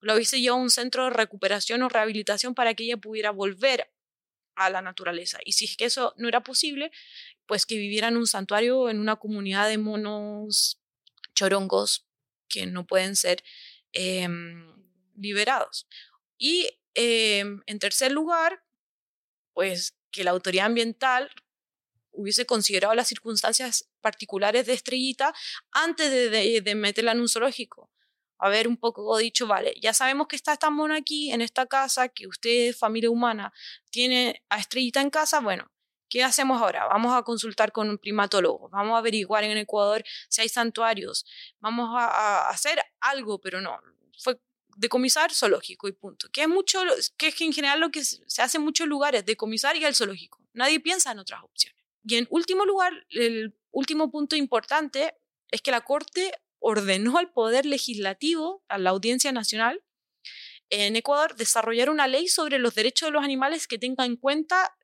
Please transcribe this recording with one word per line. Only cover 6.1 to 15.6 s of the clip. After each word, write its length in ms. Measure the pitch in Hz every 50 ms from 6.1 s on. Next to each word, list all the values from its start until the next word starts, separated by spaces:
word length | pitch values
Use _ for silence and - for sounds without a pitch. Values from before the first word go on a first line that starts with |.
| - -
no 100 | 233 240
era 140 | 226 247
posible, 500 | 247 - 262 - - 302 285 269 285 320 - - - - - - - - - _ _
pues 220 | - 208 202 - -
que 100 | 226 214
viviera 300 | 202 202 208 214 214 233
en 100 | 233 233
un 80 | 233
santuario, 640 | 220 - 202 190 - 202 208 226 240 254 262 254 240
en 100 | 220 208
una 180 | 214 220 214 214
comunidad 520 | - 214 214 208 202 196 190 196 208 214
de 80 | 214 214
monos 1040 | 214 214 214 214 214 208 214 208 208 208 208 208 214 214 208 - 214 - - - _ _ _ _ _ _ _ _ - - _
chorongos 720 | - 196 190 190 196 196 190 - 95 101 101 - - - _ _ _ _ _ _ _ _ _
que 180 | - - -
no 220 | 185 180 180 180 -
pueden 280 | - 190 185 190 202
ser, 280 | 190 - 180 180 180 - - - - - - - - _ _ -
em, 760 | - 185 185 185 185 180 175 170 170 170 170 170 170 165 165 - - 190 _ _ _ _ _ _
liberados. 680 | 208 196 208 202 202 208 226 269 247